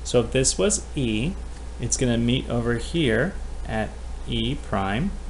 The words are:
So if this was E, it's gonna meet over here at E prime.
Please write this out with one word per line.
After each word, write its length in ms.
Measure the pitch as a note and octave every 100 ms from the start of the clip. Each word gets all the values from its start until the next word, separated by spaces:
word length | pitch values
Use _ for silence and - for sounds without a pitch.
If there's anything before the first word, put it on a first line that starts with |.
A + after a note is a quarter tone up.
So 180 | - B2+
if 100 | A2+
this 260 | C3 C3+ -
was 280 | G3 G#3 - -
E, 380 | B2 G#2+ C3+ G3 - - - -
it's 180 | A#2+ -
gonna 200 | B2+ A#2
meet 320 | A#2+ C3 -
over 260 | A#2+ A#2 A#2
here 600 | - E3+ C#3+ A2 D#3+ - - - -
at 220 | A2 G#2+ - - - -
E 280 | A#2+ A2+ C#3+
prime. 560 | - G#2 F#2+ G#2 F#3+ -